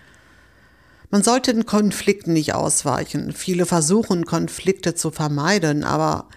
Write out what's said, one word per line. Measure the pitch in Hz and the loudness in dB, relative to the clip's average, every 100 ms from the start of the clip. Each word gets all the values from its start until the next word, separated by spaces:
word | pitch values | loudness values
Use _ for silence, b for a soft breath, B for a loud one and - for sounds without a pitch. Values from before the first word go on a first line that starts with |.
| b b b b b b b b b b b | b b b b b b b b b b b
Man | 202 | 2
sollte | 202 247 262 | 4 2 2
den | 226 226 | 0 0
Konflikten | 208 208 - - 196 165 | 2 2 0 0 0 0
nicht | 165 147 | 0 0
ausweichen. | - 156 156 151 127 - - - | 0 0 0 0 -2 -2 -6 -6
Viele | - - 180 175 | -6 -2 0 2
versuchen, | 175 151 202 220 180 165 | 2 2 2 2 -2 0
Konflikte | 165 170 - 185 190 175 | -2 -2 -4 -4 -2 -2
zu | 165 160 | -4 -4
vermeiden, | - 151 147 151 208 160 147 | -4 -2 0 0 2 2 0
aber | 95 151 156 156 - | 0 0 0 -2 -6